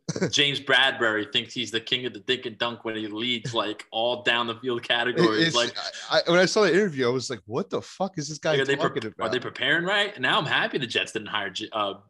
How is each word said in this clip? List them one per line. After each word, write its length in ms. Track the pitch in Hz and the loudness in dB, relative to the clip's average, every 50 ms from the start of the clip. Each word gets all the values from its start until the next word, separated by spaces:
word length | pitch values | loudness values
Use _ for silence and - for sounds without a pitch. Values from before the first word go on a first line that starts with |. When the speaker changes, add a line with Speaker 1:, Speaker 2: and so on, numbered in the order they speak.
| _ | _
Speaker 1:
<laughs> 260 | - - - 190 - | -8 -4 -2 -2 0
Speaker 2:
James 280 | - - 143 143 139 139 | 2 2 2 2 2 -2
Bradbury 640 | - - 131 123 135 135 131 - 123 113 110 107 104 - | 2 4 4 6 6 4 2 2 0 2 2 0 -2 -2
thinks 220 | - 120 113 110 - | -2 -4 -4 -4 -6
he's 180 | 127 117 107 | -6 -6 -4
the 80 | 113 113 | -4 -6
king 260 | 110 - 127 123 127 | -2 -2 -4 -2 -2
of 80 | 120 104 | -6 -8
the 60 | 104 | -6
dink 260 | 95 - 127 123 - | -4 -4 -4 -2 -4
and 120 | 123 107 - | -8 -6 -4
dunk 260 | 123 120 117 110 - | -4 -4 -4 -6 -6
when 100 | 113 110 110 | -6 -6 -4
he 100 | 110 104 | -6 -6
leads, 460 | 104 110 120 123 123 113 104 131 117 | -6 -4 -4 -2 -2 -4 -4 -4 -2
like, 320 | 117 101 104 107 - - - | -2 -2 -2 -4 -8 -12 -8
all 320 | - 110 113 120 123 - | -4 -2 0 0 0 0
down 260 | - 123 120 120 120 117 | 0 2 2 2 0 -2
the 80 | 113 | -4
field 240 | 113 127 127 120 117 | -4 -4 -4 -4 -2
Speaker 1:
It, 40 | - | 0
Speaker 2:
categories. 640 | - 123 120 120 123 120 - 117 110 110 107 - 165 | 0 0 2 2 0 2 4 4 4 4 4 2 2
Speaker 1:
it's, 80 | 147 | 2
Speaker 2:
Like, 180 | 120 120 120 117 104 - - - - - - | 2 2 0 -2 -6 -10 -10 -10 -12 -4 0
Speaker 1:
I, 80 | 143 160 - - | 2 2 4 6
I, 20 | |
when 120 | 170 180 | 6 6
I 40 | 185 | 6
saw 180 | 170 - 220 214 | 6 6 4 6
the 100 | 180 156 | 6 6
interview, 340 | 185 214 196 147 135 127 120 | 4 4 2 2 2 2 2
I 20 | |
was 200 | 127 131 117 - | 2 0 -2 -4
like, 100 | 131 104 - | -6 -8 -8
"What 240 | - 110 147 202 - | -6 -4 -4 -4 -2
the 120 | - 123 | -4 -6
fuck 360 | - - - - 185 196 - 156 | -6 -8 -6 -6 -6 -4 -4 -6
is 100 | 143 143 | -8 -8
this 100 | 156 - | -8 -4
guy 200 | - 170 156 139 | 0 2 2 2
Speaker 2:
are 80 | 139 | 2
they 100 | 139 139 | 2 2
Speaker 1:
talking 240 | - - 139 - 135 | 0 0 0 -2 -2
Speaker 2:
pre-, 120 | 113 110 | -6 -6
Speaker 1:
about?" 180 | - - 107 113 | -6 -4 -4 -2
Speaker 2:
are 20 | |
they 80 | 117 127 | -2 -2
preparing 460 | 120 110 - - 123 135 151 165 170 | -4 -6 -6 -2 0 2 2 2 2
right? 340 | 180 208 208 208 196 - - | 2 0 0 0 -2 -2 -2
Now 180 | 127 131 170 214 | 0 2 2 2
I'm 80 | 175 | 2
happy 320 | 123 123 139 185 226 - 170 | 2 0 0 0 0 -2 -4
the 80 | 135 | -4
Jets 280 | 113 - - 98 - - | -2 -2 -2 -2 -2 -4
didn't 160 | 110 107 101 | -6 -6 -4
hire 200 | - 107 101 98 | -4 -4 -4 -4
J-, 200 | 92 - 110 - | -6 -8 -10 -6
uh, 220 | - 110 104 98 95 98 - | -2 -2 -2 -2 -4 -6 -12